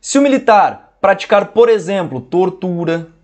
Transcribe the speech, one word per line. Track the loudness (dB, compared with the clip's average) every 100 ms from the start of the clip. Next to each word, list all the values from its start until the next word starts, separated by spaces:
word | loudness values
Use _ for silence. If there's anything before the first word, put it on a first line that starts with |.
Se | -2 0
o |
militar | 2 0 2 2 2 -2 _ _
praticar, | 0 0 0 0 0
por | 2 2
exemplo, | 2 0 -6 -6 -8
tortura. | -6 -2 -2 -2 -8 -6 -4 -4 -6 _